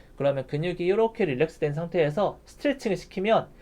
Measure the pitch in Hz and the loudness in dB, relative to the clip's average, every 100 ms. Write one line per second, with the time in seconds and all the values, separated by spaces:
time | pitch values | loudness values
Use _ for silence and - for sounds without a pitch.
0 | - - 139 135 131 147 175 175 175 208 | -16 -2 0 0 -4 -4 -4 -2 0 2
1 | 226 220 185 127 156 - 151 147 170 180 | 2 2 0 2 -2 0 -4 -2 -2 0
2 | 147 147 180 - - - 294 269 226 185 | 2 2 0 -2 -14 -4 -2 -2 -2 -4
3 | - - 202 220 - - | -6 -4 2 2 0 -10